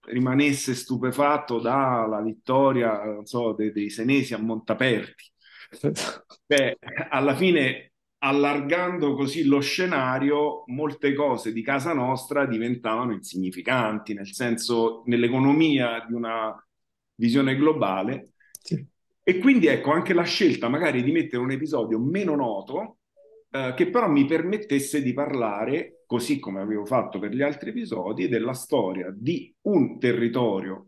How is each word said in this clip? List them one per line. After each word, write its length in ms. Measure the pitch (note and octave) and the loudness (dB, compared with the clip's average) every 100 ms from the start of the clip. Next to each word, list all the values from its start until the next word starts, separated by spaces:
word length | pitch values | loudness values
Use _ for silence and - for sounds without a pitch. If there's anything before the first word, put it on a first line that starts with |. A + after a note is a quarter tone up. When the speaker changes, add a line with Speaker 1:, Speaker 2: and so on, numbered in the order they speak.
Speaker 1:
rimanesse 680 | - B2 B2+ C3+ C#3+ C#3 - | -6 -2 0 4 2 2 -2
stupefatto 840 | B2 - B2 B2 C3+ C#3+ D3 C#3+ A#2 | -6 -4 -4 -2 2 2 2 0 -2
dalla 600 | A#2+ C3+ C3+ A#2+ A2 G#2+ | 0 0 2 0 0 -2
vittoria, 800 | A2 A2 - C3 C#3 B2+ A#2 G#2 | -4 -6 0 4 4 4 0 0
non 200 | G#2+ G#2 G#2 | -4 -8 -6
so, 260 | B2 A2+ | -2 -2
de-, 180 | G#2+ G#2+ | 0 -2
dei 180 | G#2+ G#2 | -2 -4
senesi 440 | A2 A#2 C#3 B2 | -2 2 2 0
a 40 | A2 | -4
Montaperti. 920 | A2+ A2+ - A2 C3 G#2+ F2+ - - _ _ - - | -4 -4 -4 0 2 0 -2 -16 -20 _ _ -20 -20
Speaker 2:
<laughs> 760 | - D2 - - - _ - _ | -6 -4 -4 -8 -10 _ -20 _
Speaker 1:
Beh, 320 | C#3+ C3 - - - C3 | 2 2 -2 -10 -10 -2
alla 240 | C#3 C#3+ | 0 2
fine, 580 | C3+ F#3 E3 C3 - - _ _ _ | 2 4 4 2 -2 -12 _ _ _
allargando 960 | C#3 C#3+ C#3+ C#3+ C#3 F3 F3+ F3 D3 | 0 2 2 0 0 0 0 -2 -2
così 300 | B2+ C#3 D#3+ | 0 -2 0
lo 160 | C#3 C#3 | 2 2
scenario, 1040 | C#3 - F#3 D#3 B2+ C3 C#3 D3 D3 - - | 2 -2 0 0 0 0 0 2 0 -4 -10
molte 480 | B2+ D3+ - C#3+ | -6 -6 -2 -2
cose 380 | C#3 D3 A#2+ A2+ | 2 0 0 -2
di 100 | A2+ | -4
casa 300 | A2 C#3 D3 | -2 -2 0
nostra 540 | D#3 B2+ C3 - C#3+ C3+ | -2 0 -2 -2 -2 0
diventavano 680 | A2 A#2+ B2 A2+ A2 B2 | -2 -2 -2 -2 -2 -2
insignificanti, 1000 | G2 - F2+ F#2 F#2 F2+ B2+ A2 G#2+ G#2+ | -6 -8 -6 -6 -6 -2 0 0 -4 -8
nel 180 | G2+ G2 | -10 -10
senso, 720 | - A#2+ A2+ - A#2 A2+ - B2 | -6 -4 -2 -2 0 0 -2 -2
nell'economia 1000 | A#2+ A#2+ B2+ C#3 D3+ D#3+ C3+ B2 A#2 A#2 | 2 2 4 4 6 4 4 0 -2 -6
di 80 | |
una 400 | A#2 A2+ A2+ A2 G#2+ _ _ _ _ _ | -6 -4 -4 -4 -8 _ _ _ _ _
visione 420 | - A#2 C3 C3+ C3+ | 0 2 4 2 4
globale. 720 | D3+ D#3 G2+ F#2+ G2+ C3+ - _ _ - | 4 4 0 0 -2 -6 -12 _ _ -20
Speaker 2:
Sì. 240 | - D#3+ - _ _ _ | -6 -6 -6 _ _ _
Speaker 1:
E 140 | - F#3 | 0 4
quindi, 280 | A#3+ B3+ D#3+ | 6 6 6
ecco, 260 | - C3+ | 4 2
anche 220 | D#3+ - | 2 4
la 100 | F3 | 2
scelta 440 | E3+ - F#3 B2 A#2 | 2 4 4 4 0
magari 340 | C#3+ E3 C3 | 2 2 2
di 100 | B2+ | 2
mettere 300 | E3 D3 B2 | 0 0 -2
un 100 | B2+ | -2
episodio 460 | C3+ D3+ C#3+ A2 A2 | -4 -2 -2 0 0
meno 340 | C3 F#3+ F#3 | 0 0 0
noto, 640 | D3 B2 G2 G2 D3+ A3 _ _ _ - - _ | 0 -2 -4 -6 -8 -8 _ _ _ -20 -20 _
eh, 200 | C3+ C3 C3 | -4 -4 0
che 140 | F3 | 2
però 180 | B3 G#3+ | 2 4
mi 160 | C#3+ | 4
permettesse 760 | C3+ D#3+ E3+ G#3 - C#3 C#3 D3+ | 4 2 0 -4 0 -2 0 -2
di 100 | B2+ | -2
parlare, 920 | B2 C#3+ C3+ A2 G2+ A2+ D3+ - - _ | -2 -4 -2 -2 -2 -2 -2 -4 -14 _
così 320 | A#2 A#2 C#3 | -4 0 -2
come 220 | - G2 | -4 -8
avevo 260 | G2+ G#2+ G2+ | -4 -4 0
fatto 320 | C3 G2+ G2+ | -2 -2 -6
per 140 | G2+ | -6
gli 100 | A#2+ | -2
altri 280 | C#3+ C#3+ - | -2 -4 -8
episodi, 560 | A2 G#3+ G2+ F2+ A2 F3+ | -8 -6 -6 -6 -4 -2
della 260 | A#2 A#2 | -2 -2
storia 580 | C3 - C#3 F#2+ F#2 F2+ | -6 -2 0 0 -4 -8
di 400 | G2 B2 E3+ - _ | -6 -4 -4 -6 _
un 360 | - F#3+ A#2+ - | 0 2 2 0
territorio 880 | B2 A#2+ A#2 B2+ A#2 F#2+ F#2+ F#2+ | 0 2 0 0 0 -2 -6 -12